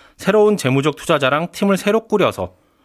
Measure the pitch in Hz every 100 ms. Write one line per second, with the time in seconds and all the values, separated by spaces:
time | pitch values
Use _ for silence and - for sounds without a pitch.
0 | - - - 214 208 208 131 135 147 143
1 | - 151 131 143 170 - 196 196 202 220
2 | 220 208 131 101 90 _ _ _